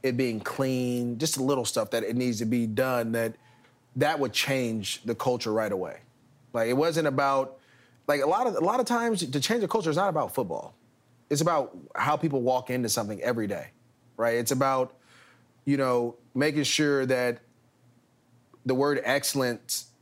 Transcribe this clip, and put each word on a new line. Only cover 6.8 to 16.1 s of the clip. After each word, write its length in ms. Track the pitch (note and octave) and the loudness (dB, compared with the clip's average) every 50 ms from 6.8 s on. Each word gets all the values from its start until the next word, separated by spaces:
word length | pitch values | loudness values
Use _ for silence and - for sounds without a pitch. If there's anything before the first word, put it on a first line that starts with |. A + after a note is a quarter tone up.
| D#3 E3+ D#3+ E3 D#3 D3+ | 2 2 2 2 0 2
about, 500 | C3 C3+ C#3 C#3 C#3 C3+ C3 C3 - - _ _ - _ - _ _ _ _ | 0 2 2 2 2 2 0 -2 -8 -20 _ _ -20 _ -20 _ _ _ _
like, 160 | - D3 C#3+ | 0 0 2
a 40 | C3+ | 2
lot 200 | D3 F3+ G#3+ B3+ | 2 4 4 2
of, 80 | B3 F#3+ | 2 2
a 40 | - | 2
lot 200 | E3 F#3 A3+ B3+ | 2 2 2 2
of 60 | B3 | 2
times 380 | - A#3+ A#3+ A#3 A#3 A3 F3+ E3+ C3+ | 2 2 2 2 2 0 0 -2 -2
to 120 | C3 D3 | -2 -2
change 200 | C3 - A3+ A#3+ | 0 2 2 2
the 80 | G#3 E3+ | 0 2
culture 220 | - A3+ F3 E3 | 0 0 0 2
is 60 | D3 | 2
not 120 | E3 G3 G3 | 2 2 2
about 260 | E3 D#3 B2+ G2 - | 2 0 -2 0 -2
football. 400 | - A#2+ F2 - - - - - _ _ _ _ _ _ _ _ _ _ _ | -2 -2 -2 -4 -8 -8 -10 -16 _ _ _ _ _ _ _ _ _ _ _
It's 100 | D3 C#3+ | 0 2
about 360 | E3 F3 E3 D3 C3 - - F2+ - - - | 2 2 2 2 0 -2 -8 -18 -20 -12 -4
how 220 | - - D3 D3+ | -2 0 0 0
people 260 | D3 - D#3+ C#3+ C3+ | 0 0 0 0 2
walk 280 | A#2+ B2+ B2+ B2+ B2 - | 2 2 2 2 0 -2
into 180 | B2 B2+ B2 A2 | -2 -2 0 0
something 320 | - A#2+ G#2+ G#2 A2 G2 | -2 -2 -2 -4 -6 -4
every 240 | E2 A#2+ B2 A#2 G#2+ | -2 -2 0 0 -2
day, 220 | G2 G2 E2 C2 - _ _ _ _ _ _ _ _ _ | -4 -4 -6 -8 -12 _ _ _ _ _ _ _ _ _
right? 180 | - A#2 A#2 A#2 | -2 0 2 2
It's 140 | A#2+ A#2+ A#2 | 0 0 0
about, 420 | C#3 B2+ C#3 C3+ C3+ C3 B2+ B2+ - _ _ _ - - - - - _ _ _ _ _ _ | 0 2 2 2 2 2 0 -2 -6 _ _ _ -20 -20 -20 -20 -20 _ _ _ _ _ _
you 120 | C#3+ C#3+ | -2 0
know, 400 | C3+ C3+ B2+ B2 A#2+ A#2+ A#2+ | 2 2 2 2 2 0 -2